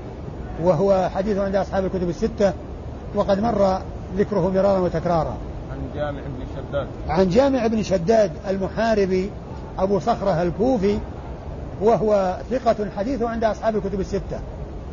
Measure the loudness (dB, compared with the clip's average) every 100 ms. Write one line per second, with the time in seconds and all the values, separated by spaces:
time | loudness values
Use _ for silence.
0 | -12 -12 -12 -10 -10 -2 2 4 6 4
1 | 2 0 0 0 2 0 0 0 0 0
2 | -2 0 -2 2 2 2 -8 -10 -10 -10
3 | -6 -2 2 2 2 4 2 2 -4 -10
4 | -8 -2 0 2 2 4 4 4 2 0
5 | 0 0 0 -4 -8 -8 -8 -8 -8 -4
6 | -4 -4 -8 -8 -8 -8 -4 -4 -4 -8
7 | -2 2 4 6 4 4 2 0 0 0
8 | 4 4 4 0 -4 -2 -2 0 2 2
9 | 2 2 -2 -6 -12 -12 -10 -2 2 2
10 | 2 0 2 2 2 2 2 4 2 0
11 | -4 -10 -10 -10 -10 -10 -10 0 4 4
12 | 4 4 2 -2 -2 0 2 0 0 -4
13 | -4 -2 -2 0 0 0 0 0 -2 -4
14 | -2 -4 -4 -8 -8 -10 -10 -10 -10